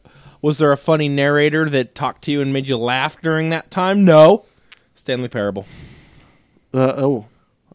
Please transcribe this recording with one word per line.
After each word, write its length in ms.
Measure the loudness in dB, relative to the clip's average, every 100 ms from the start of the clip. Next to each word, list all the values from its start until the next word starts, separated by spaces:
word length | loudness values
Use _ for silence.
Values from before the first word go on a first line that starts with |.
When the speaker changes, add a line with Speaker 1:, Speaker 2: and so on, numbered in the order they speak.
| _ -20 -20 -6
Speaker 1:
was 160 | -4 0
there 120 | 0
a 60 | 0
funny 320 | 0 -2 0
narrator 580 | -2 0 2 0 0 -2
that 260 | -2 -4 -6
talked 280 | -10 -8 -6
to 60 |
you 100 | -4
and 120 | -2
made 140 | -4 -4
you 100 | -4
laugh 420 | -2 -4 -4 -6
during 280 | -4 -2 -2
that 220 | -6 -6
time? 340 | -4 -2 2 6
No. 400 | 8 8 6 -2 _ _ -20 _ _
Stanley 320 | -8 -6 -6
Parable. 360 | -6 -6 -6 -12 -20 -20 -20 -20 _ _ _ _ _ _
Speaker 2:
Uh, 200 | -2 -2 -2
oh, 280 | -4 -4 -8 _ _ _ _